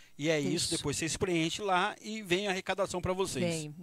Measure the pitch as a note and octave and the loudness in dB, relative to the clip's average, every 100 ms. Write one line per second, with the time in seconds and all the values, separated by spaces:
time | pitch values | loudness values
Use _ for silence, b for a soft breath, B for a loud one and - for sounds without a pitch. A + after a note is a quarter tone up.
0 | b - D3+ D#3 C#3+ E3 - E3 D3 - | b -2 2 2 2 0 0 -2 -2 -2
1 | D#3+ - G3 E3+ E3 - G3+ F3+ G#3 - | -2 -2 0 2 2 0 2 4 2 -2
2 | G#3+ A3 G3 F3 G#3 F#3 F#3+ F#3+ F#3+ F3+ | -8 -6 0 2 2 -2 0 0 0 0
3 | F3+ F#3 F3+ F3 F3 E3 D3+ D#3 | -2 0 0 0 0 0 -4 -10